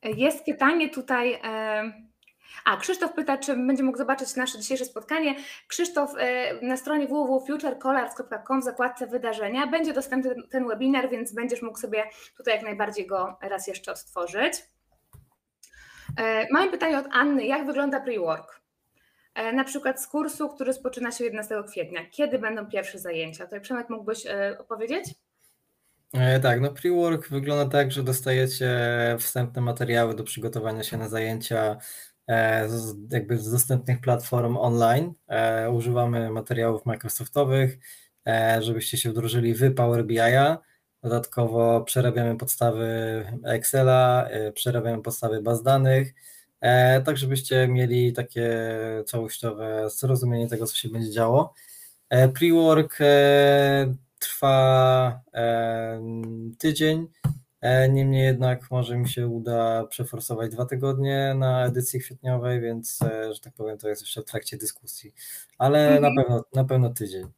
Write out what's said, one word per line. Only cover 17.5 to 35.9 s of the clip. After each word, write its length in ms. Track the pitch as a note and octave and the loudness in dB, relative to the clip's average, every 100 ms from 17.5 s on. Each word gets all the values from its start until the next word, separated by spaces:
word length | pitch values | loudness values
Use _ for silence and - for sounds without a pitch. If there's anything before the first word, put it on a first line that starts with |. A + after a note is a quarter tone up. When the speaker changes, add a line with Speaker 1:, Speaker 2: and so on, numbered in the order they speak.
| C#4 C#4 | -2 -2
Speaker 1:
wygląda 340 | C4 C#4+ C4+ | -2 -2 -2
pre-work? 640 | C4+ A3 E3+ D#3 - - _ _ _ _ _ _ _ - | -4 -4 -2 -4 -8 -20 _ _ _ _ _ _ _ -8
E, 180 | A3+ | -4
na 100 | B3+ | -2
przykład 380 | C4 C#4+ C4 C4 | -2 -4 -4 -6
z 60 | - | -6
kursu, 420 | D4 D#4 - D4 | -6 -6 -6 -8
który 180 | D4 B3+ | -6 -6
rozpoczyna 440 | C4 B3+ B3+ A#3+ | -4 -6 -8 -8
się 120 | A#3 | -6
jedenastego 400 | A#3+ G#3 - G#3+ | -6 -6 -6 -6
kwietnia. 380 | G#3 - D#3 E3+ E3 | -8 -8 -8 -8 -12
Kiedy 280 | - D4 B3+ | -4 -2 0
będą 260 | G#3+ A3+ G#3 | -4 -6 -6
pierwsze 340 | G3+ F#3 G3 | -6 -8 -10
zajęcia? 460 | F3 E3 D#3+ D#3+ F3 | -8 -6 -8 -10 -14
Tutaj 160 | G3+ | -14
Przemek 280 | G3 B3+ A#3 | -8 -8 -8
mógłbyś, 360 | A3+ G#3 A3 - | -10 -8 -8 -6
e, 320 | G3+ G3+ G3+ | -4 -4 -6
opowiedzieć? 440 | - A3 A3+ D#4+ - - _ _ _ _ _ _ _ _ _ | -10 -8 -4 -4 -6 -16 _ _ _ _ _ _ _ _ _
Speaker 2:
E, 260 | C3 B2+ C3 | 0 2 4
tak, 220 | B2+ A#2+ | 4 2
no 80 | C#3 | 0
pre-work 600 | C#3+ F3+ F3 E3+ D#3+ - | -2 0 2 2 0 -2
wygląda 480 | C#3 C#3 D3 C#3 C#3+ | -6 -2 0 2 2
tak, 140 | C#3 | 0
że 120 | C3 | 0
dostajecie 680 | B2+ B2+ - C3 C3 - B2+ B2 A#2+ A#2+ A#2 A#2 | -2 -2 0 0 0 0 -2 0 0 2 0 0
wstępne 420 | - - A#2+ B2 | -2 -2 -4 -2
materiały 540 | B2 B2 A#2 A#2 A#2 A2 | -4 -2 0 2 2 0
do 80 | |
przygotowania 600 | A2 - A2 A#2 A2 A2 | -8 -6 -6 -4 -4 -4
się 140 | G#2+ A2+ | -6 -6
na 120 | A2 | -4
zajęcia, 680 | A2+ A2 A2+ A#2 A#2 G#2+ G#2+ - - - _ - | -4 -4 -4 -4 0 0 -2 -10 -18 -20 _ 0
e, 420 | A2+ A2 A2 A2 | 2 4 2 0
z, 260 | A#2 A2 G#2 G#2+ | -4 -6 -10 -4
jakby 260 | A#2+ G#2 A#2 | -4 0 -2
z 140 | G#2+ | 0
dostępnych 500 | A#2+ - C3 - B2 | 0 2 0 0 -2
platform 560 | - A#2+ - A#2+ A#2+ B2 | 2 -2 0 -2 0 0
online. 560 | A#2+ A#2 A#2 B2+ E3+ E3+ _ | 0 4 4 4 0 -8 _
E, 440 | A2 A2+ A2+ A2+ | -2 0 0 0
używamy 580 | A#2+ A#2 | -2 0